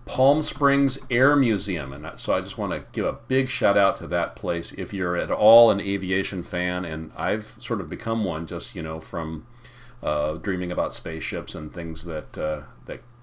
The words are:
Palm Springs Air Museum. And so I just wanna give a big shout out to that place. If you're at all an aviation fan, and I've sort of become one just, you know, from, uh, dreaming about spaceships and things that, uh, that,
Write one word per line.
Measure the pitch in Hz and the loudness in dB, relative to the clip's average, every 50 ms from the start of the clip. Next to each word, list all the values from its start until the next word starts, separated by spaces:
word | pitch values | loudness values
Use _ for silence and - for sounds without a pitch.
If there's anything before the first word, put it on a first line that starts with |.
| - | -12
Palm | - - - 131 135 147 156 | -6 0 2 4 4 4 4
Springs | 151 - - - 143 139 139 139 139 135 127 - - - | 0 -2 -2 2 2 4 4 4 4 2 0 -2 -4 0
Air | 123 120 131 139 147 | 2 4 6 6 6
Museum. | 143 135 117 110 98 80 101 90 82 71 67 67 | 6 4 4 2 2 0 -2 -4 -4 -4 -6 -8
And | 71 76 80 - - | -10 -10 -10 -10 -6
so | - - 98 | -2 0 0
I | 92 | 0
just | 92 98 - - | 0 -4 -6 -4
wanna | 104 95 87 78 73 - | -4 -2 -2 -4 -6 -6
give | - 113 98 | -4 -2 -2
a | 82 73 | -2 -2
big | - - - 131 131 131 131 | -4 -4 -2 0 0 0 0
shout | - - 113 101 101 101 | 0 2 4 4 6 6
out | 98 98 - - | 6 4 4 0
to | - 76 | -4 -2
that | 85 87 85 - - | 0 0 0 -2 -4
place. | - - 92 87 85 82 - - | -6 -4 -2 -2 -2 -4 -6 -8
If | - 92 87 - | -8 -8 -6 -4
you're | 98 92 87 87 | -2 -2 0 0
at | 87 82 80 | 0 0 0
all | 92 - 104 107 113 117 117 113 | 2 4 8 10 10 10 10 8
an | 101 98 | 6 4
aviation | 87 98 98 98 92 90 92 95 95 - - 90 | 0 -2 -2 -2 0 0 0 0 0 -2 -4 -8
fan, | 82 - - 90 90 90 90 90 92 | -6 -4 -4 -2 -2 -2 -2 -2 -4
and | 85 78 78 80 78 - | -4 -6 -6 -8 -8 -8
I've | - 82 90 104 110 107 - - - | -4 -2 -2 -2 -2 -4 -8 -16 -12
sort | - - 120 104 | -8 -6 -4 -4
of | 90 73 | -4 -6
become | 82 85 - 113 113 113 107 | -8 -8 -4 -4 -2 -2 -2
one | 92 82 78 82 80 | -2 -2 -4 -6 -6
just, | 90 85 - - - | -8 -8 -8 -8 -8
you | 90 | -8
know, | 80 80 78 80 | -6 -6 -6 -8
from, | - - - 87 80 80 80 78 - - - - - - - - - - - - | -8 -8 -8 -6 -6 -6 -6 -8 -10 -14 -20 -20 -20 -20 -20 -20 -20 -20 -14 -6
uh, | - 73 76 76 73 76 78 | -2 -2 0 0 0 0 -2
dreaming | 82 - 101 95 90 90 87 | -4 -2 -2 -2 -2 -2 -4
about | 87 82 85 80 - | -2 -2 -2 -2 -4
spaceships | - - 85 80 80 - - - 87 80 - - | -6 -8 -8 -8 -6 -6 -6 -6 -6 -6 -8 -10
and | 85 80 76 | -10 -10 -10
things | - 90 82 82 80 76 76 | -8 -8 -8 -6 -6 -6 -6
that, | 85 78 76 76 - - | -6 -6 -8 -8 -8 -8
uh, | - 78 78 78 76 78 - - - - - | -4 -4 -2 -2 -4 -6 -12 -18 -16 -12 -12
that, | 76 - - - - - | -12 -12 -14 -18 -20 -18